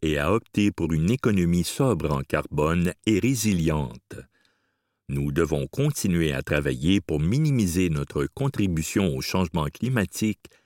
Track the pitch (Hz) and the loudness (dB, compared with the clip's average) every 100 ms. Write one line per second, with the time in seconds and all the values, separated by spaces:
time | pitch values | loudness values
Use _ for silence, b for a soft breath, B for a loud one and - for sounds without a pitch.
0 | 80 73 73 113 - - 101 92 80 80 | -2 0 0 0 0 0 2 2 0 2
1 | 85 131 117 98 85 87 85 - 135 87 | 2 2 2 2 4 2 0 0 0 0
2 | 76 69 69 76 - 73 76 87 87 - | 0 -2 -2 -4 -2 -2 0 2 0 -2
3 | 110 101 117 127 107 90 80 76 65 - | 0 2 2 0 0 0 0 0 -4 -10
4 | - - - _ _ _ _ _ _ _ | -18 -18 -18 _ _ _ _ _ _ _
5 | - 69 71 71 80 73 69 - 147 - | -8 -4 -2 0 2 0 -2 0 0 0
6 | 98 85 80 67 - 73 69 64 78 101 | 0 2 2 -2 0 0 0 0 2 2
7 | - 76 80 131 156 131 95 85 90 73 | 0 0 0 0 2 2 2 2 0 0
8 | 71 73 69 - 139 - 98 80 80 107 | -4 -4 -4 -4 -4 -2 0 -2 -2 0
9 | 92 67 - 90 87 85 73 - 117 127 | 0 -2 -2 -2 0 -2 -4 -4 -2 0
10 | 92 - 110 101 - b | -2 -2 -4 -4 -12 b